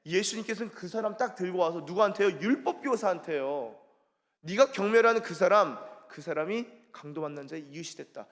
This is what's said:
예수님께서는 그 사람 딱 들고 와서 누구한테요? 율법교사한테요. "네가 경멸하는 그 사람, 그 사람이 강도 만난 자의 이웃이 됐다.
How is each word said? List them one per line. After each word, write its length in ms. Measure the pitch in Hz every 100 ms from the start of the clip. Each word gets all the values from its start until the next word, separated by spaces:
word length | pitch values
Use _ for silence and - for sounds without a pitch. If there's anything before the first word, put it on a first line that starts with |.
| 151
예수님께서는 640 | 180 208 220 220 208 226
그 160 | - 180
사람 300 | 220 214 214
딱 180 | 247 -
들고 240 | 185 180
와서 220 | 165 170
누구한테요? 580 | 147 185 208 202 202 151
율법교사한테요. 1400 | 214 285 359 349 285 226 202 170 175 151 135 143 117 107 _ _ _ _ _ _
"네가 300 | 160 202 269
경멸하는 500 | 196 202 226 226 226
그 140 | 226 165
사람, 420 | 180 208 170 117 - - -
그 140 | -
사람이 460 | 156 156 160 226 233 - _
강도 300 | - 147 151
만난 260 | 151 147 139
자의 160 | 160 143
이웃이 280 | 151 160 -
됐다. 280 | 135 123 104